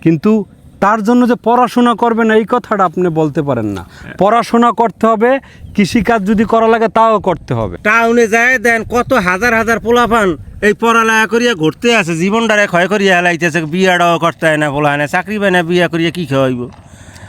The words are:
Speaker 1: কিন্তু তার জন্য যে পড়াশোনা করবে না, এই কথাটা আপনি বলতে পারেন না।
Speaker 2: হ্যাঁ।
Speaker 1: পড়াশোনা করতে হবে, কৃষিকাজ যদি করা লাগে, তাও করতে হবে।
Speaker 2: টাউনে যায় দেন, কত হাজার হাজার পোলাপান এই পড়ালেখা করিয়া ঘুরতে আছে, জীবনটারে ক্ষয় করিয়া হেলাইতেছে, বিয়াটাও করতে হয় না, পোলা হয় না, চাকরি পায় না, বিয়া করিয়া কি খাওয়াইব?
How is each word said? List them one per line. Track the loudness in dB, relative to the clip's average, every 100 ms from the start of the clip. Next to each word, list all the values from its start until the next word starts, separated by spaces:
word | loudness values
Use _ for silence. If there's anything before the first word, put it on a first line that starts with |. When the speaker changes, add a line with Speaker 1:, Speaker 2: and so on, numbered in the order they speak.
Speaker 1:
কিন্তু | 0 0 2 0 -2 -14 -20 -4
তার | 0 0
জন্য | 2 2 2
যে | 0
পড়াশোনা | 0 0 2 2 0 0
করবে | 0 0 2
না, | 2
এই | 0
কথাটা | -2 -2 -2 0
আপনি | 0 -2
বলতে | 0 -2 -2
পারেন | -2 -2 -4
না। | -6
Speaker 2:
হ্যাঁ। | -12 -18 -12 0
Speaker 1:
পড়াশোনা | 0 0 0 2 2
করতে | 2 -2 0 0
হবে, | 2 0 0 -4 -20 -6 -2
কৃষিকাজ | 0 0 0 0 0
যদি | 0
করা | 2 2 2
লাগে, | 2 0
তাও | 2 2 2
করতে | 0 -4 -4
হবে। | -4 -4 -4
Speaker 2:
টাউনে | 0 2 2 2 2
যায় | 2 2 0
দেন, | 0 -2
কত | -2 -4 0
হাজার | 0 0 0 0 0
হাজার | 0 -2
পোলাপান | 0 0 2 0 0 -2 -10 -2
এই | -2
পড়ালেখা | 0 0 2 2 0 0
করিয়া | 0 0
ঘুরতে | 0 -2 0 0 0
আছে, | 0 -2
জীবনটারে | -2 0 0 0 0
ক্ষয় | 0 0
করিয়া | 0 2 2
হেলাইতেছে, | 0 0 -2 -2
বিয়াটাও | -4 0 2 2 2 0
করতে | -2 -2 0
হয় | 0
না, | 0
পোলা | 0 0
হয় | 0
না, | -2
চাকরি | -4 -4 -2
পায় | 0
না, | 0
বিয়া | 0 0 0
করিয়া | -2 -4
কি | -4 -4
খাওয়াইব? | 0 0 -2 -8 -16 -20 -20 -20 -20